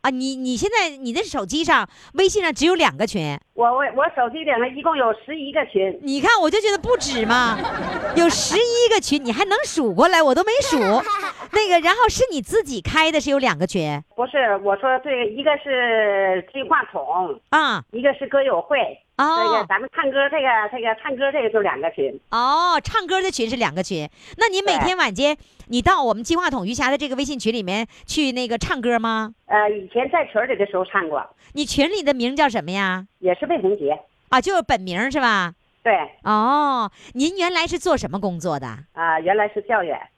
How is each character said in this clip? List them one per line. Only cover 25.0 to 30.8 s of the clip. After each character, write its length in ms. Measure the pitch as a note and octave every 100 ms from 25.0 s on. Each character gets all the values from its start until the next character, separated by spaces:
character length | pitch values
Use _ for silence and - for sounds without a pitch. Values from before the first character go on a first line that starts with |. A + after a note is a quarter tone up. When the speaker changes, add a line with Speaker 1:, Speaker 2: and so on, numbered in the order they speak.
| C4+
Speaker 1:
间， 220 | F#3+ C#4+ D4+
Speaker 2:
对。 60 | - _ -
Speaker 1:
你 120 | A#3+
到 220 | - F#4
我 100 | B3+
们 100 | G#3
金 160 | A#3 E4
话 120 | F4
筒 160 | B3+ F#3
余 80 |
霞 160 | B3 C4
的 80 | C#4
这 100 | C#4
个 80 | B3+
微 80 |
信 140 | C#4 C4+
群 160 | A3
里 80 | A#3
面 240 | F3+ G3+ A#3 -
去 280 | - D#4 C#4
那 160 | B3 A#3+
个 100 | A#3
唱 220 | - D4
歌 180 | A#3+ A#3
吗？ 340 | A3+ A3 A3 - -
Speaker 2:
呃， 240 | G#3 G#3
以 160 | G#3 F#3
前 220 | A#3+ C4+
在 160 | E4+ D4
群 160 | G#3+ B3+
里 80 | F#3+
的 100 | G3+
时 100 |
候 80 | G3